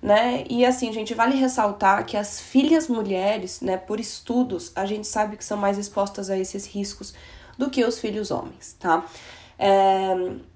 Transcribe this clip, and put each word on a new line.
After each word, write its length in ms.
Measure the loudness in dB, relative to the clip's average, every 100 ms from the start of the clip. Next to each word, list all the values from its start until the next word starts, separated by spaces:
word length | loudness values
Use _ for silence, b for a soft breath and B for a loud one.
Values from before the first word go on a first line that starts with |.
né? 440 | 4 4 4 -2 -4
E 160 | 2
assim, 280 | 2 2 -2
gente, 200 | -6 -6
vale 220 | 0 2 4
ressaltar 680 | 2 2 0 2 4 4 0
que 100 | -4
as 240 | -4 -6
filhas 460 | 2 2 6 4 4
mulheres, 760 | -2 -2 0 0 0 -4 -6
né, 160 | -4 -4
por 220 | -4 -6
estudos, 720 | -6 -10 -2 0 0 -2 -6
a 100 | -6 -4
gente 200 | -4 -4
sabe 300 | -2 -2 -4
que 80 |
são 120 | -8 -2
mais 200 | 0 0
expostas 520 | -4 -2 -4 -4 -4
a 60 | -4
esses 300 | -4 -6 -8
riscos 480 | -6 -8 -8 -14 -16 B B B -6
do 120 | -2
que 140 | 2
os 140 | 0 0
filhos 320 | -6 -6 -4
homens, 460 | -6 -6 -14 -20 -8
tá? 260 | 0 0 0 B B B B B
É, 560 | 4 6 6 4 2 0 -2 -6 -16